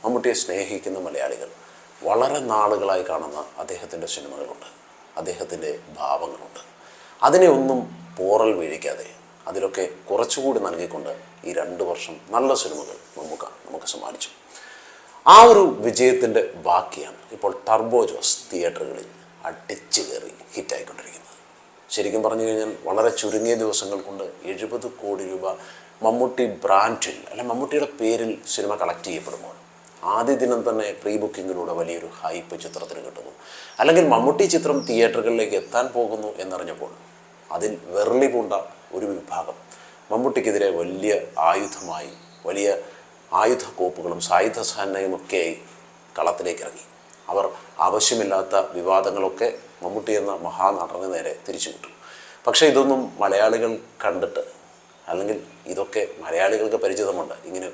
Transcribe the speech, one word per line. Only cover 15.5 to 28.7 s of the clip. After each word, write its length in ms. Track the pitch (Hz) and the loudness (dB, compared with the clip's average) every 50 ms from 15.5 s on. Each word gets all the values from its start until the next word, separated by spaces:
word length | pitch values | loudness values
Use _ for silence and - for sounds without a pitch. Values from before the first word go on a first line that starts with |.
ഒരു 120 | 220 202 190 147 - 104 107 | 12 10 8 6 4 0 -2
വിജയത്തിൻ്റെ 560 | 117 - 117 127 127 123 123 123 113 107 113 95 85 - 85 82 | 0 2 6 6 6 6 6 2 4 4 2 2 0 -4 -4 0
ബാക്കിയാണ് 520 | 90 87 92 90 - - - - - - - - - 113 | 2 2 2 2 -2 -10 -12 -12 -14 -14 -18 -20 -18 -12
ഇപ്പോൾ 160 | 101 104 98 92 - - 117 | -4 -4 -2 -2 -2 2 2
ടർബോ 320 | 110 110 113 117 123 120 107 90 | 4 4 4 4 4 4 4 2
ജോസ് 260 | - - - - - - - - | -2 -2 -2 -2 -2 -2 -6 -8
തിയേറ്ററുകളിൽ 580 | 95 87 85 85 - - 78 67 67 69 - - - - - - - - - 85 | -4 -2 -2 -2 -2 -4 -8 -8 -8 -12 -14 -16 -20 -20 -20 -20 -20 -12 -12 -12
അടിച്ചു 540 | 85 - - - 101 - - - - 107 - - | -12 -12 -12 -12 -14 -12 -8 -4 -2 -2 -2 -2
കയറി 220 | - - - - - - - - - | -6 -10 -10 -12 -16 -18 -20 -14 -12
ഹിറ്റായിക്കൊണ്ടിരിക്കുന്നത്. 800 | - - - 65 69 - - - - - - - - - - - - - - - - - - - - - - - | -10 -8 -6 -8 -8 -8 -12 -16 -16 -18 -18 -18 -20 -20 -20 -20 -20 -20 -20 -20 -20 -20 -20 -20 -20 -14 -8 -4
ശരിക്കും 280 | 107 101 101 101 110 107 | -4 -2 -2 0 0 0
പറഞ്ഞു 180 | 110 113 113 113 113 | 0 0 0 0 0
കഴിഞ്ഞാൽ 240 | 110 110 110 110 - - - 85 | 0 -2 -2 -4 -6 -8 -6 -2
വളരെ 220 | 95 107 110 117 - - | 0 4 2 2 2 0
ചുരുങ്ങിയ 340 | - 104 107 107 113 117 117 113 | -4 -2 -2 0 2 2 0 0
ദിവസങ്ങൾ 360 | 113 107 98 - 98 98 101 98 95 101 | 0 -2 -2 -2 -4 -4 -6 -8 -8 -10
കൊണ്ട് 160 | 98 98 95 - - - - 90 | -10 -10 -10 -12 -12 -14 -12 -12
എഴുപത് 340 | 98 92 110 - 117 - 127 120 - - | -10 -8 -8 -8 -8 -8 -8 -10 -12 -10
കോടി 240 | 107 101 98 92 98 92 | -6 -6 -6 -6 -6 -8
രൂപ 140 | 95 92 92 95 95 - - - - - - - - - 110 | -8 -6 -6 -6 -6 -8 -12 -20 -20 -20 -20 -20 -10 0 2
മമ്മൂട്ടി 400 | 110 117 120 127 123 - 131 123 110 98 85 - | 2 4 4 0 0 0 0 -2 -2 -2 -2 2
ബ്രാൻഡിൽ, 540 | - 95 98 107 117 113 110 - - - - - - | 4 6 6 6 4 0 -2 -4 -6 -6 -12 -14 -14
അല്ല 120 | - - 123 120 | -10 -8 -6 -4
മമ്മൂട്ടിയുടെ 380 | 117 127 139 143 147 147 143 143 - - | -4 -4 -4 0 0 0 0 -2 -4 -2
പേരിൽ 320 | 113 110 117 113 113 113 101 98 - - - | 0 2 2 2 0 -4 -6 -8 -6 -6 -4
സിനിമ 180 | - 101 101 | -4 -2 -2